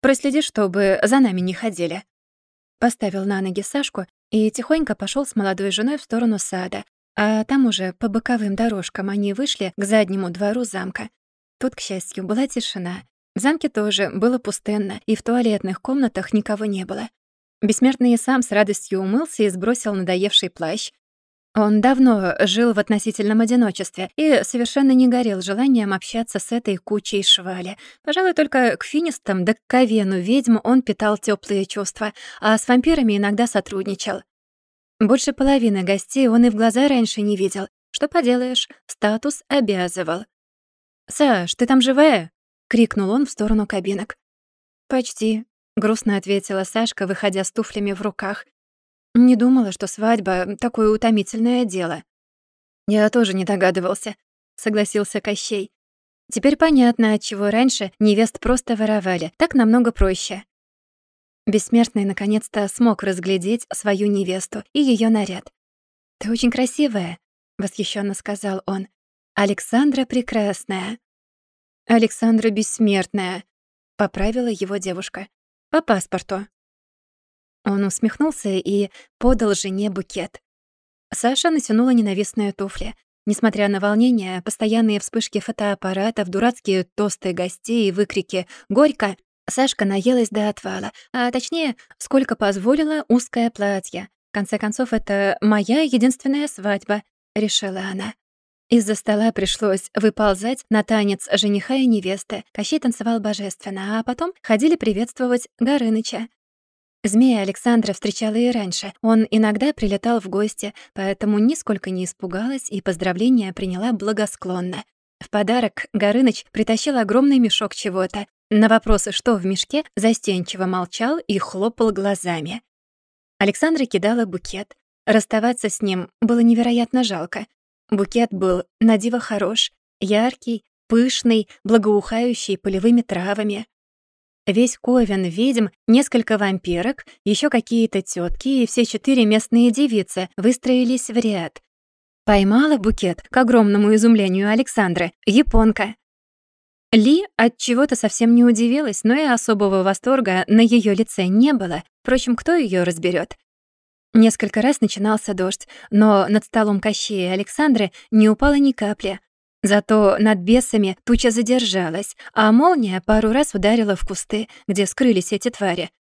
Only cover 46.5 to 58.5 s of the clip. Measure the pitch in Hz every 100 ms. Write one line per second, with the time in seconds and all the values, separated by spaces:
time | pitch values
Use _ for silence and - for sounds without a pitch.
46.5 | 196 190 226 226 - 190 190 208 190 185
47.5 | - 220 214 202 196 208 - 196 202 -
48.5 | _ _ _ _ _ _ 233 247 247 240
49.5 | 262 214 185 196 - 220 233 190 185 185
50.5 | 202 240 233 220 214 226 214 190 226 233
51.5 | 247 233 185 170 165 - _ _ _ _
52.5 | _ _ _ - 214 214 240 220 190 190
53.5 | 202 185 180 180 196 - 202 _ _ _
54.5 | - - 208 208 214 202 208 - 208 -
55.5 | 208 190 _ _ _ _ _ _ - 277
56.5 | 294 320 285 240 233 220 214 - 202 202
57.5 | 214 262 - 196 _ 214 208 226 - 220